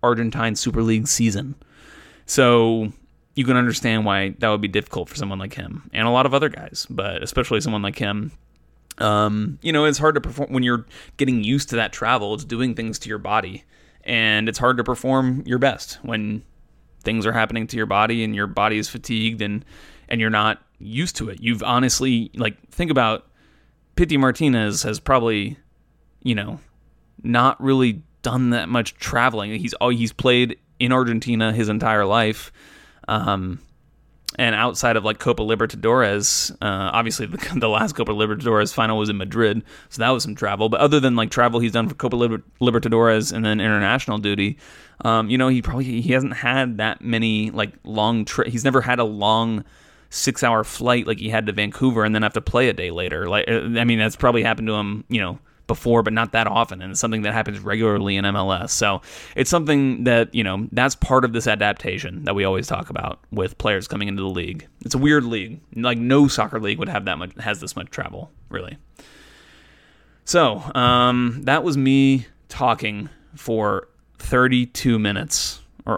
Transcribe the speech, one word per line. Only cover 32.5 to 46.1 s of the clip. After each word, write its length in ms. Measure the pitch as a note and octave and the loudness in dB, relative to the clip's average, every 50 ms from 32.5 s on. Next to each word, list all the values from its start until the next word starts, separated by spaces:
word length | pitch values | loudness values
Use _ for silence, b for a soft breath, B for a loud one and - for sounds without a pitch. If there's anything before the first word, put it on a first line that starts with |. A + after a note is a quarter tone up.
| - B B B B B B B B B B | -20 B B B B B B B B B B
Um, 540 | B A2 G#2+ F2+ G2+ G2+ F#2+ F#2 F#2 F#2 C3 - - _ _ _ _ _ _ _ _ _ _ _ - - - | B -2 -2 0 0 -2 -2 -2 -4 -8 -10 -12 -18 _ _ _ _ _ _ _ _ _ _ _ -10 -4 -2
and 160 | B2 A#2 A2 | 0 0 2
outside 400 | G#2+ A2+ B2 - - - A#2+ A2+ | 2 0 0 -2 0 0 2 2
of, 80 | A2 G2 | 2 0
like, 160 | G#2+ A2 - | -2 -2 -2
Copa 240 | - B2 A#2+ - A2 | 0 0 0 0 0
Libertadores, 1080 | G#2+ A2+ G2+ A2+ G#2+ - G#2 G2+ A2 A#2+ C3 A#2+ G2+ G2+ G#2 G#2 - - - - - - | 0 0 0 0 -2 -2 -2 0 2 4 4 4 2 2 0 0 0 0 -2 -2 -4 -6
uh, 20 | - - G#2+ G2 F#2+ G2 F#2+ - | -6 -4 -4 -2 -2 -2 -2 -2
obviously 320 | A2+ A#2 A2+ G2+ - A#2 | -2 -2 -2 -4 -6 -6
the, 120 | - E2 F#2+ - - F3+ | -8 -8 -10 -8 -6 -4
<laughs> 0 | B2+ | -2
the 80 | A#2 A2 | 0 2
last 300 | G#2+ G#2+ G#2+ G#3 D3+ - | 2 2 0 0 -2 -4
Copa 160 | A#2 A2 G#2+ | -4 -2 0
Libertadores 600 | G#2 G#2+ G#2+ G#2+ - - A#2 A2+ G#2+ G#2 F#2+ - | 0 0 0 0 -2 0 2 2 2 2 0 0
final 240 | - A#2 A2 A2 G#2+ | -2 0 0 0 0
was 120 | G#2+ G#2+ | 0 -2
in 80 | G#2 G2 | -2 -4
Madrid, 440 | F#2+ G2 F2+ A2+ A#2 G#2+ G#2 A2+ - B B B B B | -6 -4 0 2 2 2 2 0 -4 B B B B B
so 120 | B - | B -2
that 80 | A2+ B2 | 0 2
was 120 | C3 A#2+ - | 2 0 -2
some 120 | A2 G#2+ | -4 -6
travel. 340 | - - G2+ G2+ G2+ G#2+ A2+ | -4 -4 -2 0 0 0 2
But 100 | A2+ - | 2 4
other 220 | C#3 D3+ D3 D3+ | 4 6 6 4
than, 160 | C3 C3 A#2+ A#2 | 4 4 2 2
like, 120 | A2 A2+ | 0 0
travel 300 | - - A#2+ A#2+ A#2 A#2+ | 0 2 2 2 2 2
he's 140 | A#2+ A#2 G#2+ | 0 0 0
done 160 | A#2+ A2+ G#2 | 0 -2 -2
for 60 | - | -2
Copa 200 | - - B2 B2 | -2 -4 -2 0
Liber-, 280 | A#2+ A#2+ A#2 A2 - - _ - - | 2 0 0 0 -2 -8 _ -6 0
Libertadores 720 | B2 B2 A#2 A#2 - A#2+ A#2 A2+ A#2 A2+ A2 A2 G#2+ - F2 | 2 2 2 2 2 2 4 4 6 6 4 4 2 -2 -2
and 100 | G2+ A2 | -2 0
then 160 | G#2+ G#2+ G#2+ | 0 0 2
international 600 | F#2+ A2 G#2+ G2+ G2+ G2 A#2 C3+ - - G#2+ G#2+ | 2 2 2 2 2 2 0 0 -2 -4 -4 -2
duty, 380 | G#2 G#2 G2+ G2 G2 G#2 A2 - B B B B B B B B - | -2 -2 0 0 0 -2 -2 -6 B B B B B B B B 0
um, 260 | A2+ A2+ A2 A2 G#2 | 2 2 2 2 2
you 80 | A#2+ B2+ | 2 2
know, 120 | C3 C3 | 4 4
he 120 | C3 B2 | 2 2
probably, 380 | A2+ - A#2+ B2+ C3+ B2+ A#2+ A#2 | 0 -2 -4 -4 -4 -4 -2 -2
he 140 | A#2 - | 0 2